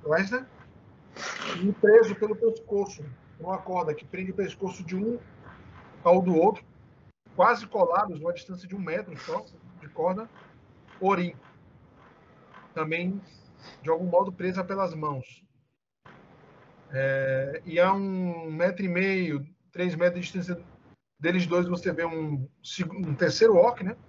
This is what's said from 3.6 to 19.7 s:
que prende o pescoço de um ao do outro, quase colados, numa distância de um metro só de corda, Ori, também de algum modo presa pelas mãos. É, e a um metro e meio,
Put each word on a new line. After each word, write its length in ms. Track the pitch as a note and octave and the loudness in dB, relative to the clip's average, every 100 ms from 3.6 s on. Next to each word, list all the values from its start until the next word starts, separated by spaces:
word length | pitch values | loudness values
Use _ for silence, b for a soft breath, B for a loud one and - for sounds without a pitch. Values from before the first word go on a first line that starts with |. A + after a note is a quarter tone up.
| F#3 F3+ D#3+ | -4 -4 -4
que 120 | D3 - | -6 -8
prende 260 | F#3 F#3 | -10 -8
o 40 | F#3 | -4
pescoço 480 | F#3 - F#3+ F#3 | -4 -4 -10 -8
de 120 | E3+ F#3 | -8 -4
um 240 | G#3+ A#3+ - - - - - - - - | -4 -4 -10 -20 -20 -20 -20 -20 -20 -2
ao 180 | E3+ F#3 | 4 6
do 140 | F3+ D#3+ | 6 4
outro, 280 | F3+ G#3 - - - - - _ _ - | 4 2 -10 -20 -20 -20 -20 _ _ 4
quase 300 | G3+ A#3+ - | 4 4 -4
colados, 540 | G#3+ E3+ F3+ G#3 D3 | 2 2 2 0 -4
numa 140 | E3 | -6
distância 340 | F3 - F3+ F3+ | -6 -10 -16 -12
de 80 | G3 | -10
um 40 | |
metro 380 | E3 G#3+ F#3 D#3 | -6 -6 -6 -14
só 260 | - - - - - - | -8 -8 -8 -20 -20 -20
de 80 | - | -18
corda, 400 | - E3 F#3+ A3+ - - - - - - - | -4 -2 -2 -8 -18 -20 -20 -20 -20 -20 -2
Ori, 340 | F#3+ F#3+ F3 - - - - - - - - - - - - - - | 0 2 0 -6 -20 -20 -20 -20 -20 -20 -20 -20 -20 -20 -20 -20 -14
também 460 | E3 D#3 E3 F3+ G3 - - - - B B | -8 -4 -4 -4 -6 -12 -20 -20 -20 B B
de 80 | C#3 | -2
algum 160 | E3 F3+ | -2 2
modo 260 | F3 F#3+ | 2 2
presa 320 | F3+ F3+ F#3 | -2 -4 -4
pelas 300 | F#3 G3 F#3 | -6 -4 -4
mãos. 500 | D#3+ D3+ C3+ - - _ _ _ _ _ _ - - - - - - - _ _ | -4 -6 -6 -10 -20 _ _ _ _ _ _ -20 -20 -20 -20 -20 -20 -20 _ _
É, 680 | C3+ C3+ C3+ C3+ C3+ C#3 D#3 F3+ | -2 0 0 0 -2 -4 -8 -4
e 140 | E3 | 2
a 120 | F#3 | 4
um 600 | G3 G3 F#3 F3+ E3+ D#3+ | 4 0 -2 -4 -4 -8
metro 340 | D#3 F3 F#3 F#3+ | -2 -2 0 -2
e 20 | |
meio, 580 | F3 F#3+ F#3+ F3 C#3+ C#3 _ _ | 0 0 0 -2 -4 -8 _ _